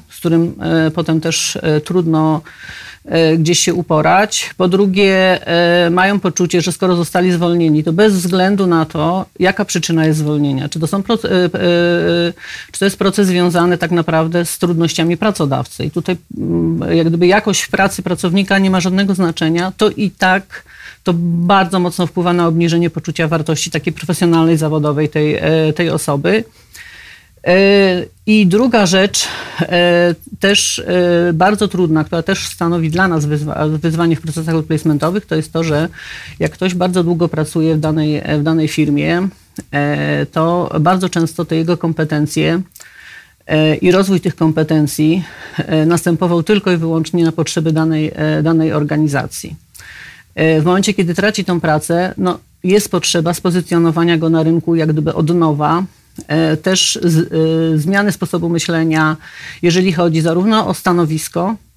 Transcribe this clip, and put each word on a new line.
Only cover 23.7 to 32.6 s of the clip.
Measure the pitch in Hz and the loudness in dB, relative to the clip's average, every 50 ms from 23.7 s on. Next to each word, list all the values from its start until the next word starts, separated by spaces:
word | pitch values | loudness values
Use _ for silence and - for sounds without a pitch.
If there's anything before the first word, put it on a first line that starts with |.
takiej | - 160 - 170 160 | -6 -4 -4 -4 -6
profesjonalnej, | - - 185 170 - 180 170 165 165 160 165 170 151 | -6 -4 -4 -2 0 2 4 4 4 4 4 2 2
zawodowej | 160 151 156 156 147 151 143 147 156 147 | 2 0 0 0 0 0 0 0 -2 -2
tej, | - 151 151 151 147 | 0 0 0 0 0
e, | - - 151 160 160 156 156 151 | 0 0 0 2 2 2 0 0
tej | - 170 160 | 0 -2 -2
osoby. | - 156 - - 143 139 139 175 202 220 226 - _ - - _ - - - - - - - - - - - _ _ _ - - | -2 -2 -2 -2 -2 -2 0 0 0 0 -2 -6 _ -20 -20 _ -20 -20 -20 -20 -20 -20 -20 -20 -20 -20 -20 _ _ _ -2 2
E, | 180 190 196 196 202 202 196 190 180 180 - - - _ _ | 2 4 4 4 4 4 4 2 2 -2 -4 -8 -12 _ _
i | 214 214 214 208 175 | 2 4 4 4 4
druga | 185 214 262 254 240 220 196 | 4 4 2 4 4 2 2
rzecz, | 160 185 190 190 202 - - - - - - - - - - | 4 4 2 2 2 0 -2 -4 -6 -8 -10 -12 -10 -6 -6
e, | 175 - 180 175 175 175 175 175 175 175 170 - - - - - | -4 0 2 2 4 4 4 4 4 2 2 -2 -6 -14 -6 -2
też, | - 196 202 - - - - - | 0 2 2 2 0 -2 -4 -6
e, | - - 180 180 180 175 175 170 175 175 165 | -4 -2 0 2 2 4 2 2 2 2 2
bardzo | 160 180 202 214 202 214 190 | 2 2 2 2 2 0 -2
trudna, | - 175 180 156 160 156 - | 0 0 0 2 2 0 0
która | - 180 165 165 | -2 -4 -4 -2
też | - 196 - - - | -2 -4 -4 -6 -8
stanowi | - - | -6 -4